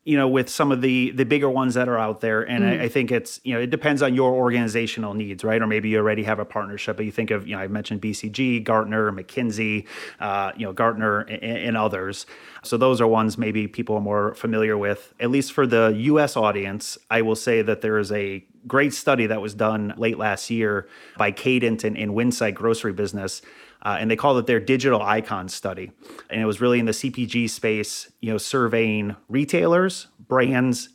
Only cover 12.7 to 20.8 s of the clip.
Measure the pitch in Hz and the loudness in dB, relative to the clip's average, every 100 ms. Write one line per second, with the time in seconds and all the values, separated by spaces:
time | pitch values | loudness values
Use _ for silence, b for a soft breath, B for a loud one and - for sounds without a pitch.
12.7 | 117 131 120 113 113 110 107 110 107 104 | 2 2 4 4 4 2 0 -2 -2 -4
13.7 | - 110 107 104 104 104 - 117 110 110 | -6 -4 -2 0 0 -2 -2 -2 0 2
14.7 | 107 101 101 - - 120 139 135 - 127 | 2 0 -4 -8 -6 0 0 0 0 4
15.7 | 117 113 107 131 151 143 123 107 101 98 | 6 4 4 4 4 4 2 2 2 -2
16.7 | 107 - - - 117 110 110 - 113 107 | -6 -10 -12 -2 0 2 0 2 2 2
17.7 | 107 110 107 101 104 98 95 - _ 120 | 0 0 0 0 -2 -4 -6 -14 _ -2
18.7 | 131 143 - - 131 110 110 104 107 110 | 2 2 0 2 2 2 0 -4 0 0
19.7 | 107 104 - 117 113 107 95 - 117 107 | 0 -2 -2 -2 0 -2 -2 -2 -2 0
20.7 | 101 | 0